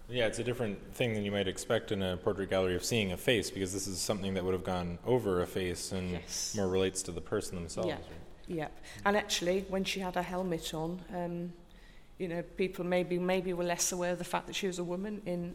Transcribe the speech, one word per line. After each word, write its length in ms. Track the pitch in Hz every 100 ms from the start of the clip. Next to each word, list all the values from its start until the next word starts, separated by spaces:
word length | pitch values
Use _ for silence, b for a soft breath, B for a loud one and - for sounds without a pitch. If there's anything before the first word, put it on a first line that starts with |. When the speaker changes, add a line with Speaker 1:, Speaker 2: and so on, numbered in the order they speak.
| -
Speaker 1:
Yeah, 180 | 123 110
it's 140 | 101
a 40 |
different 500 | 117 120 117 98 -
thing 200 | - 127
than 100 | 110
you 80 | 101
might 160 | 101 95
expect 420 | 87 - 113 -
in 120 | 101
a 160 | 95 104
portrait 320 | - 101 95
gallery 260 | 95 95 90
of 80 |
seeing 280 | - 117 101
a 40 | 90
face, 340 | - 120 85
because 220 | - 95
this 140 | 98 101
is 120 | 90
something 360 | - 104 98
that 100 | 95
would 80 | 92
have 120 | 92
gone 340 | 87 92 87 87 -
over 340 | 127 104 90
a 60 | 87
face 460 | - 92 87 -
and 180 | 95 90
Speaker 2:
Yes. 440 | 87 - - -
Speaker 1:
more 140 | 107 95
relates 340 | 95 95 92
to 80 | -
the 80 | 85
person 340 | - 107 -
themselves, 340 | 95 85 110 175
Speaker 2:
Yeah. 60 |
Speaker 1:
right? 100 | 147 - - - - -
Speaker 2:
Yep. 320 | 175 147 - - B 202
And 100 | 202
actually, 480 | - - 170 190 190
when 160 | 190
she 160 | 190 190
had 160 | 185 180
her 60 |
helmet 520 | 175 185 185 165 160
on, 260 | 165 160 180 180
um, 380 | 185 175 175 175 175 - b b b b b
you 100 | 180
know, 140 | 170
people 420 | 170 - 185 185
maybe, 340 | 175 180 170 175
maybe 360 | 180 185 180
were 100 | 175
less 260 | 175 170 -
aware 220 | 180 175
of 60 | 175
the 60 |
fact 240 | 175 175 -
that 60 | -
she 100 | 196
was 120 | 180
a 60 |
woman 380 | 175 180 202 208
in 300 | 202 175 175